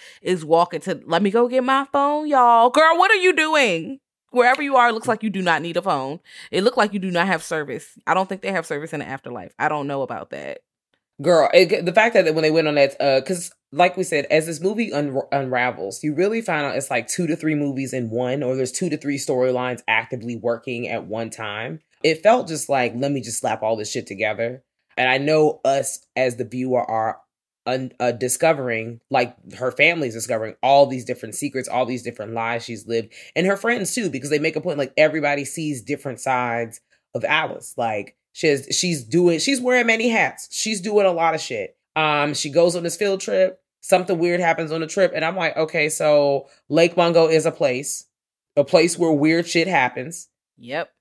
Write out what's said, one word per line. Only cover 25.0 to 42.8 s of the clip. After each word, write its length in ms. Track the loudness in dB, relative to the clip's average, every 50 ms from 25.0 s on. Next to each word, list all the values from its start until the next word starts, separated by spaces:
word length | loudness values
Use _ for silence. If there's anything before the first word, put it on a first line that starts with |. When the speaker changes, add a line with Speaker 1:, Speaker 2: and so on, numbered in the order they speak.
| 0 2
Speaker 2:
I 100 | 2 2
know 420 | 2 2 2 4 4 2 0 0 0
us 360 | 0 0 0 -2 -4 -8 -10 _ _ _
as 220 | -2 -2 0 -2 -4
the 80 | -8
viewer 360 | -8 -6 -6 -4 -2 0 0
are 380 | 0 0 -2 -2 -2 -2 -4 -8 _ _ _ _ _ _ _ _ _
un-, 280 | -4 -4 -4 -4 -8 -6 -2
uh, 120 | -2 -2
discovering, 880 | 0 0 -2 -4 0 2 2 2 2 0 -2 -4 -4 -6 -6 -8 -12 -14 _ _
like, 260 | 0 0 0 -2 -4 _ _ -20 -10
her 180 | -6 -6 -4
family's 420 | 2 4 4 4 4 2 -2 -4 -4
discovering 380 | -6 -6 -4 -4 -4 -4 -6 -6 -2
all 240 | 2 4 6 6 6
these 200 | 6 2 -2 -6
different 280 | -8 -8 -8 -8 -10 -10
secrets, 360 | -8 -8 -6 -6 -6 -6 -4
all 160 | -2 -2 -2
these 180 | -2 -4 -6 -8
different 300 | -10 -10 -10 -10 -8 -6
lies 300 | -6 -4 -4 -4 -6 -8
she's 200 | -10 -12 -14 -8 -4
lived, 260 | -4 -4 -4 -6 -12 -20 -20 -8 -4
and 120 | -2 0 0
her 80 | 0
friends 400 | 0 -2 -2 -2 -2 -4 -4 -4
too, 140 | -4 -4 -4
because 200 | -6 -6 -4 -2
they 80 | -2 -2
make 180 | -2 -2 -4 -4
a 40 |
point, 160 | -4 -4 -4 -4
like, 160 | -4 -2 2 2
everybody 480 | 2 2 2 0 -2 -2 -2 -2 -4
sees 360 | -6 -8 -6 -6 -6 -6 -6
different 380 | -6 -8 -8 -8 -6 -10 -12 -6
sides 640 | -4 -2 -2 0 -2 -2 -2 -4 -4 -6 -8 -14 _ _ _ _ _ _ -8
of 80 | -6 -2
Alice. 500 | 0 0 0 0 -2 -6 -10 -14 -12 -6 -4
Like, 400 | -4 -2 -2 -4 -6 -10 _ _ _ _ _
she 140 | -2 0 2
has, 200 | 2 0 -2 -4
she's 320 | -4 -4 -2 -2 -4 -6 -6
doing, 360 | -2 0 2 4 4 4 2
she's 220 | 0 -2 -2 -2
wearing 260 | 0 0 0 2 2 2
many 220 | 0 2 0 0
hats. 400 | 2 2 0 0 -2 -8 -14 -12
She's 300 | -10 -8 -6 -6 -6 -6
doing 240 | -4 0 2 4 4
a 60 | 4 2
lot 220 | 2 2 0 0
of 60 | -2
shit. 360 | -4 -6 -6 -6 -8 -8 -12 _ _ _ _
Um, 380 | -2 0 0 2 0 0 -2 -2
she 160 | -4 -6 -2
goes 260 | 2 4 4 4 2
on 80 | 0